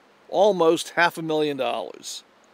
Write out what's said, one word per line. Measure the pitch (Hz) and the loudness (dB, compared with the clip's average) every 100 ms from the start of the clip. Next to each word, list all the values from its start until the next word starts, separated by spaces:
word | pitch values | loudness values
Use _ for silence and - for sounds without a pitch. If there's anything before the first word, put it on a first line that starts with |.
| _ _ - | _ _ -6
almost | - 208 185 165 165 - | 2 2 4 4 2 0
half | - 170 - | 0 0 0
a | |
million | 160 156 151 139 | -4 -2 -2 -2
dollars. | 120 120 87 - - - - _ _ | -4 -4 -8 -12 -16 -16 -18 _ _